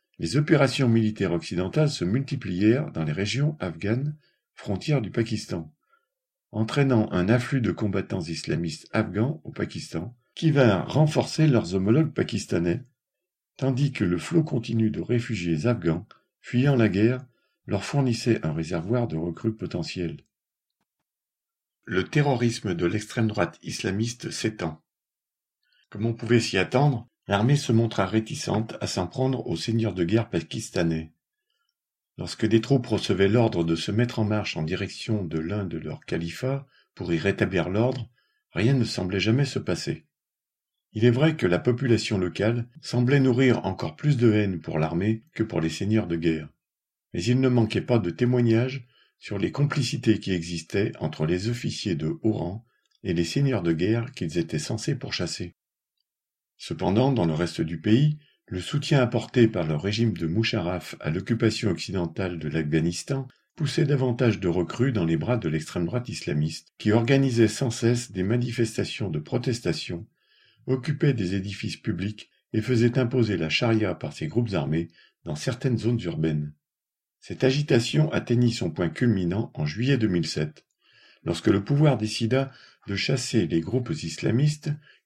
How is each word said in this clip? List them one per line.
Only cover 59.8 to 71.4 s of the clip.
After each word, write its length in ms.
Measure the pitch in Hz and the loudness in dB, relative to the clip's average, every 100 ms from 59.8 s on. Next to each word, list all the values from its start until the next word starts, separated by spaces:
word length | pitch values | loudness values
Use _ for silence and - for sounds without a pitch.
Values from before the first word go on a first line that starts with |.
| 98 107 117 85 | -2 0 0 0
de 100 | 80 | -2
Musharraf 720 | 95 110 - 85 90 - - | 0 0 0 -2 -4 -8 -8
à 120 | - | -4
l'occupation 600 | 85 104 113 113 107 110 | -4 -2 2 2 2 -2
occidentale 720 | 82 - 92 85 - 95 87 | -2 -4 -4 -4 -2 -4 -4
de 80 | 76 | -4
l'Afghanistan 800 | 78 76 80 85 85 - 135 131 _ _ | -2 0 0 0 -2 -6 -6 -6 _ _
poussait 300 | - 147 - | -6 -4 0
davantage 560 | 143 143 127 120 123 92 | 2 2 0 2 2 2
de 80 | 90 | 0
recrues 420 | 85 82 - 135 | 0 -2 0 0
dans 140 | 110 | 2
les 120 | 82 80 | 0 0
bras 200 | 107 120 | 0 -2
de 120 | 82 | -2
l'extrême 380 | 76 78 92 85 | -4 -4 -6 -4
droite 220 | 80 - | -4 -6
islamiste, 640 | - - 73 78 - - _ | -8 -4 -2 -2 -6 -16 _
qui 120 | 107 | 2
organisait 560 | 110 117 139 135 117 110 | 2 4 2 2 2 2
sans 240 | - 127 | 2 -4
cesse 400 | 117 117 120 - | 0 0 0 -4
des 140 | 92 | -4
manifestations 840 | 95 123 123 117 113 - 95 - 101 | -2 0 -2 -2 -4 -2 -6 -4 -6
de 100 | 76 | -6
protestation, 840 | - 123 127 113 90 82 - 85 - _ _ _ _ _ - | -4 -4 -2 -2 -4 -4 -6 -10 -12 _ _ _ _ _ -4
occupait 480 | 127 120 151 147 | -4 -2 0 0
des 220 | 127 90 | 2 0
édifices 400 | 98 | -2